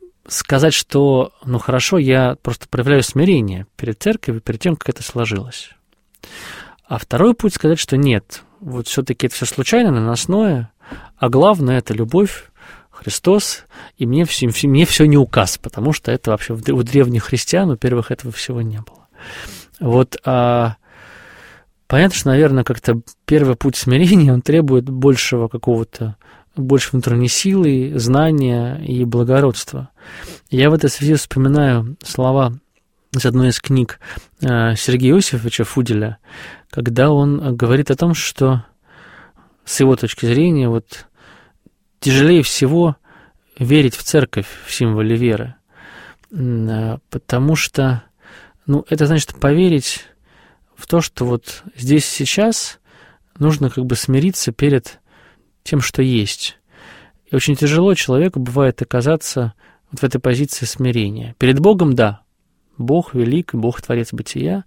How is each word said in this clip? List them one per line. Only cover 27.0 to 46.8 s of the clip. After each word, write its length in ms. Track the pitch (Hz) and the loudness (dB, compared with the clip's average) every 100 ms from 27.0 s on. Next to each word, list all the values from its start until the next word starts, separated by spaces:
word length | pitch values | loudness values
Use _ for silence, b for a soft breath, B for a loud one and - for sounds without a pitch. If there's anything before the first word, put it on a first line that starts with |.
| 123 120 123 | 0 0 0
силы, 640 | - 196 190 160 131 131 147 | 0 0 2 2 0 -2 -2
знания 800 | 117 135 160 151 131 120 120 139 | 0 2 2 2 0 0 -4 -6
и 300 | 151 123 120 | -6 -2 0
благородства. 840 | 120 120 131 139 113 - - 131 _ B B B B B | 0 2 2 2 0 -8 -12 -12 _ B B B B B
Я 180 | 127 143 | 2 4
в 40 | 156 | 4
этой 120 | 143 | 0
связи 280 | - 143 151 | 0 0 0
вспоминаю 800 | - 131 135 147 143 120 113 147 | 0 0 2 2 2 0 -2 -10
слова 500 | - - 127 135 127 120 _ _ _ _ - | -12 -2 0 2 0 -4 _ _ _ _ -6
из 140 | 131 127 | -2 0
одной 240 | 127 127 | 2 2
из 100 | 117 | 0
книг, 400 | - 135 120 - B B B - | 0 0 0 -6 B B B -6
э, 360 | 135 120 113 113 | -2 0 0 0
Сергея 400 | - 127 127 180 | -2 2 4 4
Иосифовича 480 | - 123 113 - | 2 -2 -4 -4
Фуделя, 560 | 113 - 120 107 107 110 B B B B B | -4 -2 -2 -2 -4 -8 B B B B B
когда 400 | - 120 117 139 | -6 -4 2 4
он, 320 | 143 143 143 | 4 2 0
э, 100 | 143 | -2
говорит 360 | 120 117 131 147 | 0 2 2 2
о 60 | 131 | 0
том, 180 | 170 | 0
что 500 | 160 - - 131 127 - _ b b b b b b b b - | 0 -4 0 0 0 -4 _ b b b b b b b b -8
с 140 | - | 0
его 160 | 135 131 | 2 2
точки 320 | 117 - 117 | -2 -4 0
зрения 420 | 123 175 151 123 | 2 2 2 2
вот 380 | 117 - - - b b b b b _ _ _ _ | -2 -4 -20 -20 b b b b b _ _ _ _
тяжелее 440 | 139 135 151 175 | 0 4 6 6
всего 540 | 135 - 135 165 170 143 b b b b b - | 4 0 0 2 0 -2 b b b b b -6
верить 380 | 123 147 131 - | 2 4 4 0
в 80 | |
церковь 440 | - 156 131 - 98 - - | -2 0 0 -4 -8 -12 -10
в 40 | |
символе 440 | - 117 107 110 117 | -2 -2 0 0 0
веры, 400 | 120 107 117 - _ B B B B B _ | 0 -2 -6 -14 _ B B B B B _
м, 380 | 190 127 117 110 | -6 -4 -2 -2
э, 300 | 110 | -4